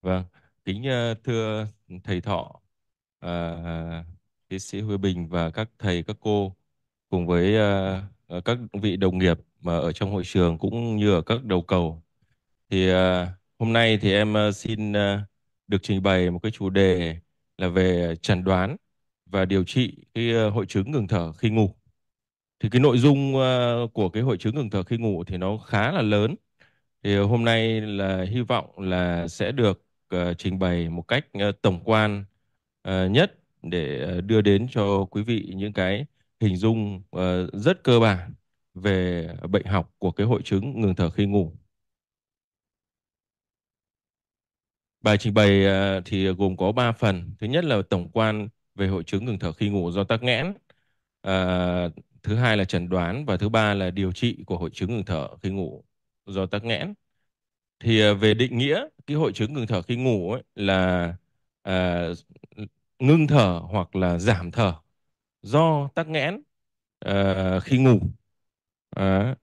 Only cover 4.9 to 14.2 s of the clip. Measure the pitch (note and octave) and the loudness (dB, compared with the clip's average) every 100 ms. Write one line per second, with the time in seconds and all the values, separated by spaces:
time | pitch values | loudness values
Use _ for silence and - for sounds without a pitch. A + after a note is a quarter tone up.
4.9 | G2+ G2 F2+ E2+ F2 E2 D#2+ A2+ _ G2+ | -2 -2 -2 -4 -4 -4 -4 -10 _ -2
5.9 | F2 E2 G#2 A2 G#2 G2 F#2+ _ _ _ | -2 -4 -8 -2 0 0 -6 _ _ _
6.9 | _ _ F#2 F2 F2 F2+ A2 G#2 G2 F#2+ | _ _ -4 0 2 2 2 2 0 -2
7.9 | F#2+ G2 _ _ F2 F2+ A#2+ A#2 G2+ G#2 | -4 -8 _ _ -10 -4 -6 -6 -4 -4
8.9 | F#2 F#2+ F2+ F#2 E2 - _ F2 E2+ D#2+ | 0 0 2 2 2 -4 _ -4 -2 -2
9.9 | D#2+ G2 G2 F2 G2 F2 E2 G2 A2+ A#2 | -2 -4 -4 -2 2 2 2 -4 -4 -4
10.9 | G#2+ G#2 F#2 E2 A#2 B2+ F#2 E2+ F#2 E2 | 0 4 2 2 -4 0 -2 2 0 0
11.9 | D#2+ _ _ _ _ _ _ _ F#2+ F#2 | -4 _ _ _ _ _ _ _ 0 4
12.9 | F#2 F#2 F#2 F2+ F#2 _ _ A2+ A#2 A#2 | 4 4 2 -2 -8 _ _ 0 2 4
13.9 | G#2+ G2+ G2 | 4 4 2